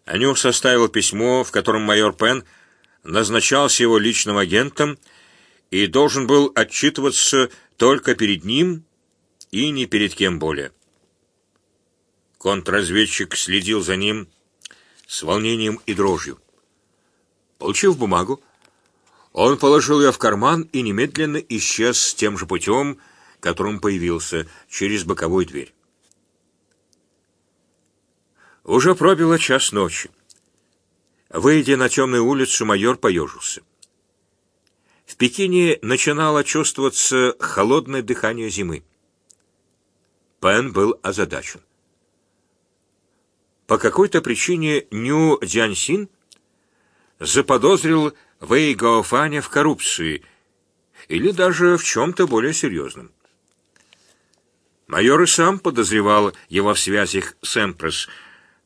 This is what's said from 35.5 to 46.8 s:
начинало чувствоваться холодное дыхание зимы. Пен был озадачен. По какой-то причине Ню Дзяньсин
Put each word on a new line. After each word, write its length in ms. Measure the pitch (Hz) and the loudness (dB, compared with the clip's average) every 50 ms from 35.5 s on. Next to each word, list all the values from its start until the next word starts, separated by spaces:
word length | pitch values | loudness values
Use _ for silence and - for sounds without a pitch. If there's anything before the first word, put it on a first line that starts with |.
| 180 180 175 170 151 - | 2 2 2 2 0 0
начинало 640 | - 107 127 131 - 151 147 147 160 156 151 147 139 | -2 -2 -2 0 0 0 0 0 0 0 2 0 0
чувствоваться 920 | - - 151 151 - - - 135 135 - - - - 135 131 127 127 - - | -2 -2 -2 -2 -2 -2 -2 -2 -2 -2 -2 -2 0 2 2 2 2 0 -2
холодное 640 | - - - 95 98 110 131 160 - 127 135 135 | -6 -6 -2 0 0 2 2 0 0 -2 -6 -8
дыхание 480 | 120 104 127 - - 110 117 117 113 110 | -6 -6 -6 -4 -4 -4 -4 -6 -8 -8
зимы. 340 | 92 92 98 87 80 67 - _ _ _ _ _ _ _ _ _ _ _ _ _ _ _ _ _ _ _ _ _ _ _ _ _ _ _ _ _ _ _ | -6 -6 -6 -6 -8 -10 -12 _ _ _ _ _ _ _ _ _ _ _ _ _ _ _ _ _ _ _ _ _ _ _ _ _ _ _ _ _ _ _
Пен 320 | - 92 101 110 131 135 | 0 2 2 2 2 0
был 260 | 101 101 101 110 117 - - | 0 0 0 0 0 -2 -4
озадачен. 580 | 92 101 98 95 80 82 67 - - - - _ _ _ _ _ _ _ _ _ _ _ _ _ _ _ _ _ _ _ _ _ _ _ _ _ _ _ _ _ _ _ _ _ _ _ _ _ _ _ _ _ - | -6 -4 -4 -4 -4 -6 -8 -12 -12 -16 -18 _ _ _ _ _ _ _ _ _ _ _ _ _ _ _ _ _ _ _ _ _ _ _ _ _ _ _ _ _ _ _ _ _ _ _ _ _ _ _ _ _ -4
По 100 | 113 110 | -2 0
какой-то 440 | - 113 - - 196 202 - 165 | 0 0 2 2 2 2 2 -2
причине 680 | - - 117 - - - 180 165 160 156 151 143 - - | -2 -2 -4 -4 -2 -2 -2 -2 -2 -2 -2 -2 -4 -6
Ню 480 | 107 104 113 127 147 156 160 160 143 - | -8 -8 -4 -2 0 2 2 2 2 2
Дзяньсин 640 | - 92 87 113 113 107 98 - - - 151 202 208 190 _ _ _ _ _ _ _ _ _ _ _ _ _ _ | 0 -2 0 0 0 0 0 -2 -4 -2 -2 -4 -4 -6 _ _ _ _ _ _ _ _ _ _ _ _ _ _